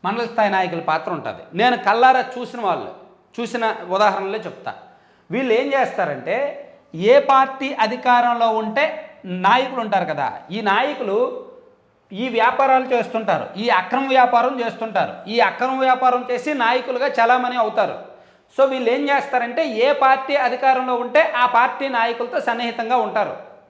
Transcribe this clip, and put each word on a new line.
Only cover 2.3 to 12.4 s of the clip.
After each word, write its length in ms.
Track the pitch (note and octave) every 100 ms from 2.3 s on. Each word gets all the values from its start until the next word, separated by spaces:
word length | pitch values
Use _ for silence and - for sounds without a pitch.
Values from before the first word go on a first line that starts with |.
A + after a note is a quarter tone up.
| B3
చూసిన 240 | B3 A#3+ G3+
వాళ్ళు, 240 | D3+ A2 - - _ _ -
చూసిన 260 | A#3 A#3 A3+ - F3+ F#3+
ఉదాహరణలే 440 | G#3 F#3+ G3 G#3+ F3+
చెప్తా. 240 | - - - - _ _ _ _
వీళ్ళు 180 | G#3 C4 A3
ఏం 80 | C#4 C#4
చేస్తారంటే, 600 | A#3+ - E3+ C3+ B2 A3 C#4+ - - - _ D#3+ G3
ఏ 40 | C#4 -
పార్టీ 360 | C4+ C4+ C4+ C4+ - G#3+
అధికారంలో 600 | B3 B3+ A#3+ A#3+ A#3 A3+ A3
ఉంటే 240 | G#3+ C4+ D4+ D#4 - - F#3 F3+ F#3+
నాయకులు 340 | B3 C4 C4 A3
ఉంటారు 220 | G3 E3+
కదా, 160 | D3 B2+ - - G3+
ఈ 60 | G#3+
నాయకులు 460 | G3+ C#4 C#4+ A3 G#3 B3+ - - - _ _ _ _ _
ఈ 140 | G3 B3+
వ్యాపారాలు 500 | A3+